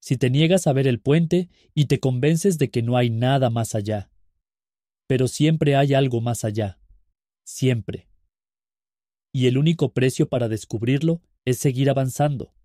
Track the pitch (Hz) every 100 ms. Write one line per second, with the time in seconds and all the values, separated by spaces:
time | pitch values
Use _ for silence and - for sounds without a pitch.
0 | - 131 127 131 160 185 160 135 135 120
1 | - 151 165 175 180 _ _ - 139 143
2 | 135 127 139 165 202 170 131 123 117 123
3 | 123 110 123 139 131 113 113 113 101 107
4 | 104 _ _ _ _ _ _ _ _ _
5 | _ 131 123 - 147 160 151 139 139 135
6 | 139 120 117 117 113 104 104 - _ -
7 | _ _ _ _ - - 127 120 101 107
8 | _ _ _ _ _ _ _ _ _ _
9 | _ _ _ 135 127 127 151 165 135 -
10 | 127 - 156 131 120 110 - 113 117 139
11 | 160 165 _ _ - 123 143 127 135 135
12 | 131 - 147 139 - _